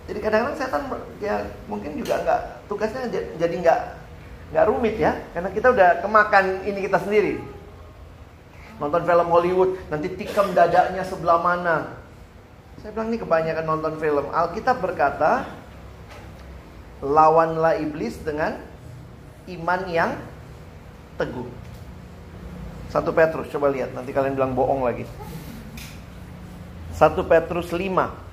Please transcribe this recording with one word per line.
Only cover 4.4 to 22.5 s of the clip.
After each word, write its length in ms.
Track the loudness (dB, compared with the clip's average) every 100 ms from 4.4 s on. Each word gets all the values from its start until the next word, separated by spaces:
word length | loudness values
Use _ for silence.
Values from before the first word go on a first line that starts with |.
| -4
nggak 140 | 2 4
rumit 280 | 4 0 2
ya. 160 | 0 0 -6
Karena 180 | -6 -4
kita 140 | 2 4
udah 180 | 8 6 6
kemakan 420 | 4 4 6 6 4 0 -4
ini 120 | -4
kita 160 | 0 0
sendiri. 400 | 2 2 2 -2 -8 -14 -18 -20 -20 -20 -20 -20 -20 -20 -20 -20 -20 -8
Nonton 240 | -2 -2 4
film 240 | 4 6
Hollywood, 400 | 4 4 4 2 2 -6
nanti 240 | -4 -4
tikam 400 | -6 -4 0 2
dadanya 540 | 6 6 6 2 0 -6
sebelah 320 | -4 2 4
mana. 540 | 4 0 2 0 -2 -12 -18 -20 -20 -20 -20 -20 -20 -18
Saya 100 | -12
bilang 220 | -6 -4
ini 80 | -4
kebanyakan 420 | 2 2 2 -2
nonton 300 | -2 -2 -2 -2
film. 260 | 0 0 0
Alkitab 500 | -2 -2 -2 0 0
berkata, 640 | -2 0 0 2 2 2 -2 -14 -18 -18 -18 -18 -18 -18 -18 -18 -18 -18 -18 -20 -20 -10
"Lawanlah 800 | 2 6 8 8 4 2 2 2
iblis 400 | -2 -4 -6 -6
dengan 400 | -6 -2 -2 -4 -12 -16 -18 -18 -18 -18 -20 -20 -14
iman 340 | -2 2 2 0
yang 300 | 0 0 -2 -10 -16 -18 -18 -18 -18 -20 -20 -20 -6
teguh." 320 | -6 -6 -10 -14 -16 -16 -16 -18 -18 -18 -18 -16 -16